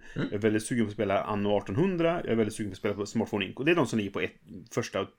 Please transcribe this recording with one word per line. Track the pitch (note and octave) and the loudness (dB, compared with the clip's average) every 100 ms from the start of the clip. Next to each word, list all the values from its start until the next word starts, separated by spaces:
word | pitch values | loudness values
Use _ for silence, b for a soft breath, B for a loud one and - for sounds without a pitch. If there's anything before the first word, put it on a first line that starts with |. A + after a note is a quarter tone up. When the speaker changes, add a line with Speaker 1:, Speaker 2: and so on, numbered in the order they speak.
| B - | B -6
Speaker 1:
Mm. | C#3+ | -4
Speaker 2:
Jag | |
är | G#2 | 0
väldigt | G#2+ G#2+ - | 2 2 2
sugen | B2 G#2 | 0 0
på | |
att | |
spela | G2+ G2+ G2 | 0 2 2
Anno | C#2 G#2 G2+ G2+ | 0 0 2 2
artonhundra. | - G#2 F#3+ F3 E3 E3+ | 2 2 2 2 2 0
Jag | - | 0
är | A2+ | 2
väldigt | G#2 - | 2 -2
sugen | G#2 | -6
på | |
att | F#2 | -4
spela | G#2 | -2
på | G2 G2+ | -2 -2
Smartphone | A#2 G2+ G#2 F#2+ | -2 0 0 -2
Inc. | - | -2
Och | C#3+ | 2
det | |
är | F3 | 2
de | B2 | 2
som | A2+ | 0
ligger | G2 | -2
på | - | -2
ett, | F2+ - - G#2 - | -4 -6 -18 -18 -8
första, | - A2+ G2 G2 | -6 -4 -4 -4